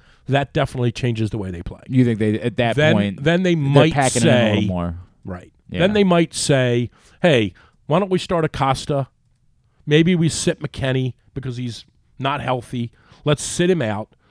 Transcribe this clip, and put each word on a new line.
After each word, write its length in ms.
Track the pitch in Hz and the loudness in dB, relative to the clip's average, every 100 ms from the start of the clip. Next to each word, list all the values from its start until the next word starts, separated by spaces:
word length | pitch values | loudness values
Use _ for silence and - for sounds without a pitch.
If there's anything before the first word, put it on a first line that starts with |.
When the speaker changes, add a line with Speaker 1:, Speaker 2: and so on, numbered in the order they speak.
| _ _ - | _ _ -2
Speaker 1:
that 260 | 135 147 | -2 0
definitely 400 | 160 143 127 120 | -2 -2 -2 -2
changes 380 | - 123 110 110 | -2 -4 -2 -4
the 80 | 113 | -4
way 140 | 95 | -8
they 100 | 87 | -10
play. 180 | - - - | -12 -16 -2
Speaker 2:
You 160 | 131 | 2
think 160 | 120 107 | 2 2
they, 180 | 107 107 | 0 0
at 160 | 120 110 | -2 -2
that 180 | 117 113 | 0 2
Speaker 1:
Then, 180 | 151 | 2
Speaker 2:
point, 300 | 110 101 95 | 2 0 -2
Speaker 1:
then 200 | 143 175 | 0 0
they 120 | 185 170 | 0 0
Speaker 2:
they're 80 | |
Speaker 1:
might 300 | 139 143 160 | 4 4 4
Speaker 2:
packing 300 | 147 131 127 | 2 0 2
in 40 | 156 | 2
a 160 | 127 110 | 4 2
little 120 | 104 | 0
Speaker 1:
say, 40 | 107 | 0
Speaker 2:
more. 300 | 90 87 85 - _ | -2 -4 -8 -14 _
Speaker 1:
right. 300 | - 90 - _ - | -14 -14 -16 _ -10
Speaker 2:
Yeah. 100 | 90 | -2
Speaker 1:
Then 140 | 185 | 0
they 100 | 208 | 2
might 300 | 196 170 165 | 4 4 2
say, 560 | - - 139 123 120 120 - _ _ | -2 0 2 2 0 -2 -10 _ _
"Hey, 320 | 180 127 104 - _ _ - | 2 2 0 -6 _ _ -2
why 140 | 165 | -2
don't 120 | 196 | 0
we 80 | 185 | -2
start 240 | - 175 | -2 -2
Acosta? 640 | 156 - 139 - - 143 131 _ _ _ _ _ _ _ - | -2 -2 0 0 -2 -4 -4 _ _ _ _ _ _ _ 2
Maybe 300 | 151 170 180 | 4 4 2
we 120 | 160 | 0
sit 320 | - - - | 0 -2 -4
McKennie 540 | 143 - 135 131 127 - _ | -8 -6 -2 -2 -4 -8 _
because 220 | - 131 123 | -12 -10 -8
he's 300 | 123 107 - _ _ - | -8 -10 -18 _ _ -8
not 220 | 135 143 | -6 -4
healthy. 500 | 127 127 - 123 120 - _ - | -4 -6 -6 -8 -8 -10 _ -6
Let's 200 | 147 147 | 0 0
sit 260 | - - 180 | -2 0 2
him 120 | 175 | 2
out. 340 | 113 104 110 _ _ | 0 -4 -8 _ _